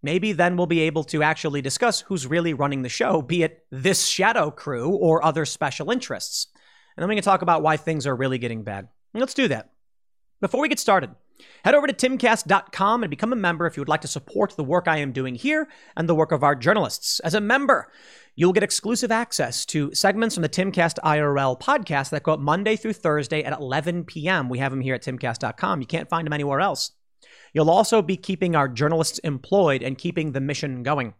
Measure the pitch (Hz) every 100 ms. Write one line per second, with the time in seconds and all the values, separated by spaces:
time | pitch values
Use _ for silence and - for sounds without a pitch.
0 | 143 175 208 170 175 180 175 170 160 160
1 | 151 156 151 156 160 143 135 - 240 202
2 | - 185 131 160 170 139 143 139 127 -
3 | 226 170 127 175 160 - _ 131 147 175
4 | - - 190 240 151 - - 127 131 196
5 | 170 160 151 151 151 - 151 - 156 254
6 | - 104 - - - _ _ _ _ -
7 | 175 208 202 185 180 165 156 156 - 160
8 | 135 123 131 131 120 113 107 98 95 _
9 | _ 214 262 - 247 120 - _ _ _
10 | _ _ _ _ 196 254 311 294 - 196
11 | 135 - _ _ - - - 285 285 226
12 | 254 254 226 220 - 190 - - 196 240
13 | 208 143 220 240 185 165 170 151 143 156
14 | 156 - - - 202 - 139 175 175 156
15 | 143 131 131 123 269 311 302 - - -
16 | 165 160 156 151 143 143 120 214 139 -
17 | - - 165 190 208 262 277 214 - -
18 | - - _ - 170 185 208 - - 240
19 | 233 170 - - 127 120 - 160 143 -
20 | 190 202 226 214 160 - 190 190 165 -
21 | 156 151 147 143 135 127 - 285 208 147
22 | 135 151 - 156 143 165 208 214 220 214
23 | 170 151 139 156 135 147 139 135 156 175
24 | 170 - 151 185 131 127 135 135 131 127
25 | - 127 127 117 120 - 190 175 131 160
26 | 160 165 156 147 143 139 190 147 - _
27 | _ _ _ - - 147 156 175 214 226
28 | 165 185 - 185 180 160 139 117 151 165
29 | 160 - 170 135 - 196 170 135 123 131
30 | 175 170 156 135 135 143 143 127 123 147
31 | 120 101